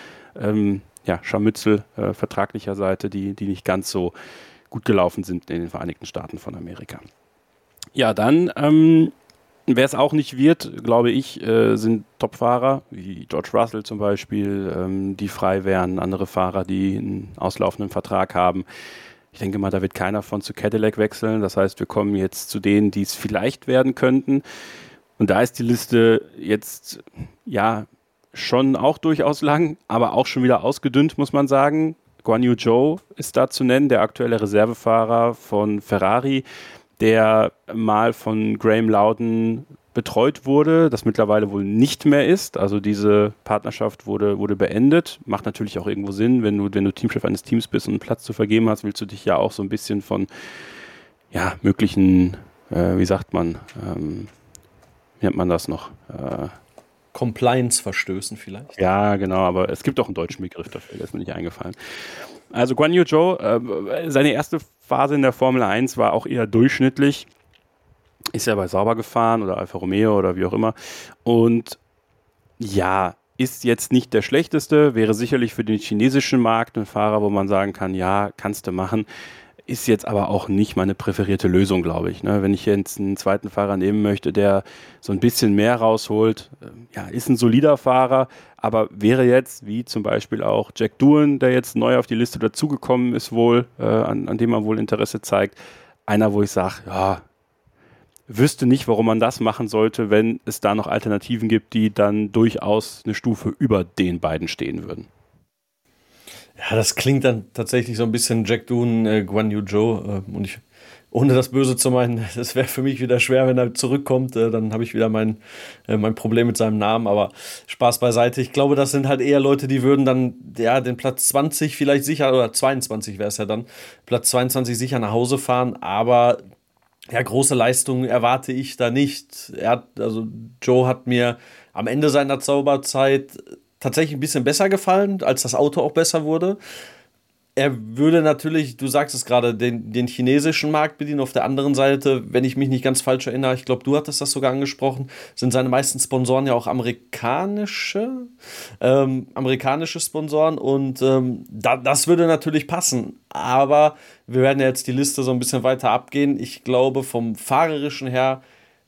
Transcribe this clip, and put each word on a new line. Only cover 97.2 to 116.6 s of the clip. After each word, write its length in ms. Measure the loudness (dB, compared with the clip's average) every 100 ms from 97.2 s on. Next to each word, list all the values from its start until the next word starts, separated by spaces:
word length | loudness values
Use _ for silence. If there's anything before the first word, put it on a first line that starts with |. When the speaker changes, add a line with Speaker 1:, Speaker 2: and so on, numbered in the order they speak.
| -8 _ _ _ _ _ _ _ _ _ -8
Speaker 1:
wüsste 380 | 0 0 2 2
nicht, 220 | 2 2
warum 180 | 2 2
man 140 | 2
das 220 | 0 0
machen 260 | -2 -2 -2
sollte, 420 | 0 0 0 2
wenn 300 | 2 2 -2 -8
es 140 | -4
da 120 | -2
noch 140 | 0 -2
Alternativen 640 | -2 -2 -4 -4 -4 0
gibt, 240 | 0 0
die 200 | 0 0
dann 380 | 2 2 2 0
durchaus 720 | 2 2 2 0 0 -2 -8 -8
eine 80 |
Stufe 400 | -4 -4 -4 -4 -2
über 240 | 0 0
den 360 | 0 -2 -2 -2
beiden 280 | -4 -4 -6
stehen 360 | -6 -8 -8
würden. 240 | -10 -14 -16 _ _ _ _ _ _ _ _ _ _ _ -20 -20 -20 -14
Speaker 2:
Ja, 180 | -4 0
das 200 | 0 0
klingt 280 | 0 2
dann 220 | 2 0 -4
tatsächlich 440 | -8 -2 -2 -2 -2
so 60 |
ein 80 | -2
bisschen 340 | 0 0 0 0
Jack 220 | -2 -2
Doohan, 380 | -2 0 0 2
äh, 180 | 0
Guan 280 | 0 -2 -2
Yu 100 | -2
Zhou, 360 | -2 0 0 0
äh, 240 | -4 -8 -8
und 140 | -8 -8
ich, 140 | -10 _ _ -20 -20 _
ohne 240 | 0 4
das 160 | 4 2
Böse 260 | 0 0 0
zu 160 | 2
meinen, 340 | 2 0 -2 -6
<laughs> 40 | -8
das 200 | -4 -2
wäre 120 | -2
für 160 | -2
mich 160 | -4 -2
wieder 180 | 0 0
schwer, 280 | 2 2 4
wenn 100 | 2
er 160 | 0
zurückkommt, 640 | -2 -2 -2 0 0 0 0
äh, 160 | 0
dann 200 | 0 -2
habe 120 | -4
ich 100 | -4
wieder 160 | 0 0
mein, 280 | 2 0 -4 -10 -20 -20 -14 -4
äh, 100 | 0
mein 180 | 0 -2
Problem 320 | 0 2 2
mit 100 |
seinem 200 | 2